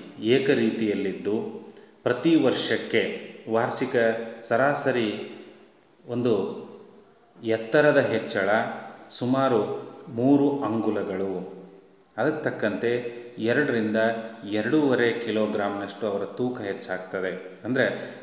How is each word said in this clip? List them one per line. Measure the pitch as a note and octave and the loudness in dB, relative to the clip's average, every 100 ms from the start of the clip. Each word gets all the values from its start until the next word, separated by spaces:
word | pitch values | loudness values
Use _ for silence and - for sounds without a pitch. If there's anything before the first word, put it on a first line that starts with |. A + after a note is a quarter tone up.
| - - | -16 -4
ಏಕರೀತಿಯಲ್ಲಿದ್ದು, | A2 C3+ C#3 B2 A2+ A2 G#2+ F#2+ F#2+ - G2+ A2 - - - - - - | 2 4 4 4 2 2 0 0 -2 -4 -2 -2 -4 -10 -14 -20 -20 -4
ಪ್ರತಿ | B2 A#2+ E3 D#3+ | -2 0 4 6
ವರ್ಷಕ್ಕೆ | C3 G#2 - A2 - A2+ F#2+ - - - - | 6 4 2 0 0 0 0 -4 -12 -14 -2
ವಾರ್ಷಿಕ | A2 B2 - B2+ B2 A2+ A2+ - - | 0 2 2 2 2 2 2 -4 -6
ಸರಾಸರಿ | - A#2+ C3+ C#3 C3+ B2 G#2+ G#2 - - - - - _ _ _ - | 0 2 4 4 2 2 0 -2 -8 -14 -18 -20 -20 _ _ _ -8
ಒಂದು | B2 A#2+ G#2 F#2+ - - - - - - _ _ - | -2 2 2 0 -6 -12 -18 -20 -20 -20 _ _ -8
ಎತ್ತರದ | A2+ A2 - D#3 D3 C#3 | -2 -2 2 4 6 4
ಹೆಚ್ಚಳ | A2 A2 - G#2 F#2+ A2 G#2+ - - - - | 2 0 -2 0 2 2 0 -6 -12 -16 -2
ಸುಮಾರು | - B2 C3 C3+ A2+ G2+ - - - - | 0 2 2 4 2 0 -4 -10 -16 -10
ಮೂರು | A#2 B2+ C#3+ C#3 C#3 | 0 4 6 4 0
ಅಂಗುಲಗಳು. | A2 A2+ G#2 G2+ F#2+ F#2+ G2 F2+ F2+ - - - - _ _ - | -2 -2 0 -2 -2 -4 -4 -4 -8 -14 -18 -20 -20 _ _ -2
ಅದಕ್ಕೆ | C3 D3+ | -2 -2
ತಕ್ಕಂತೆ | - B2 A2 G#2 A#2 A#2+ B2 - - - | -4 -2 -2 0 0 -2 -4 -10 -14 -4
ಎರಡರಿಂದ | A2 B2 C#3+ A#2 G#2+ A2 A2+ A2+ - - G#2 | 0 2 2 0 0 2 2 0 -6 -12 -4
ಎರಡೂವರೆ | G#2+ A2 D3+ C#3+ A#2+ A#2 | -2 2 2 4 4 2
ಕಿಲೋಗ್ರಾಮ್ನಷ್ಟು | A2+ A2+ G#2+ G#2+ G#2 G2+ G2+ G2 - G#2+ | 0 -2 0 0 0 -2 -4 -8 -6 -4
ಅವರ | G2 | -4
ತೂಕ | G2 - B2+ A#2+ | -4 -4 -4 -4
ಹೆಚ್ಚಾಗ್ತದೆ. | G#2 F#2+ - F#2 - G2 F#2 F2+ - - | -6 -6 -6 -8 -6 -6 -4 -6 -10 -10
ಅಂದರೆ | G#2+ C3 A2 - - - | -4 0 0 -2 -8 -12